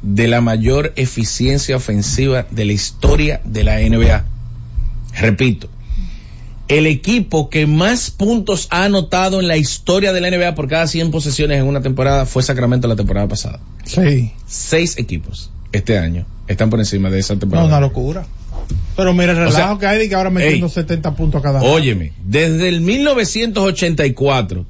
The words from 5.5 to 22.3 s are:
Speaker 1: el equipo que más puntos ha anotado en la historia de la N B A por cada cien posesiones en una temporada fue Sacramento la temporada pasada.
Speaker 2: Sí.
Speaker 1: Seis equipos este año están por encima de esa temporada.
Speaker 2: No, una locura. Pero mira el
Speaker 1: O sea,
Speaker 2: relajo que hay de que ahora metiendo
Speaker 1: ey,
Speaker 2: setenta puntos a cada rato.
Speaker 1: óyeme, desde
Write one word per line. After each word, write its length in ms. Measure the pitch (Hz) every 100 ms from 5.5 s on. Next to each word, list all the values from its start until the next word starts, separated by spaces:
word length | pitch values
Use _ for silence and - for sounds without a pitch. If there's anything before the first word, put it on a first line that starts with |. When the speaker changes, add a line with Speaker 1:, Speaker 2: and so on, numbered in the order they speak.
| 98 - - - - - - - - - - -
Speaker 1:
el 200 | 147 156
equipo 640 | 143 185 240 190 160 143
que 180 | 156 151
más 420 | 156 190 240 -
puntos 560 | - 202 233 196 190 -
ha 140 | 170 196
anotado 540 | 202 156 180 190 190
en 80 | 180
la 100 | 160
historia 540 | 143 - - 185 196
de 80 | 185
la 80 | 180
N 100 | 180
B 60 | 175
A 100 | 156
por 120 | 139
cada 200 | 160 165
cien 240 | 165 165
posesiones 480 | 160 147 135 147 143
en 80 | 135
una 140 | 139
temporada 440 | 135 131 131 139 131
fue 180 | 127
Sacramento 440 | 123 127 120 127 123
la 80 | 107
temporada 320 | 98 98 104
pasada. 320 | 104 - - - - -
Speaker 2:
Sí. 480 | - 175 139 113 - -
Speaker 1:
Seis 520 | - - 165 165 -
equipos 540 | 117 82 - - - - -
este 280 | 107 - 104
año 260 | 82 85 - - -
están 220 | 98 110
por 100 | 113
encima 300 | 104 98 95
de 100 | 95
esa 180 | 95 101
temporada. 280 | 101 165 160
Speaker 2:
No, 80 |
una 60 | 151
locura. 460 | 139 127 127 175 175 - - - - - - -
Pero 160 | 190
mira 180 | 180 175
el 60 | 170
Speaker 1:
O 140 | 165
sea, 80 | -
Speaker 2:
relajo 200 | 180 208
que 80 | 196
hay 120 | 214
de 100 | 220
que 60 | 190
ahora 140 | 185
metiendo 360 | 185 156 156 175
Speaker 1:
ey, 60 |
Speaker 2:
setenta 440 | 180 156 165 156 147
puntos 240 | 160 143
a 40 |
cada 160 | 139 139
rato. 120 | 127
Speaker 1:
óyeme, 400 | 160 139 101 78 80
desde 420 | 90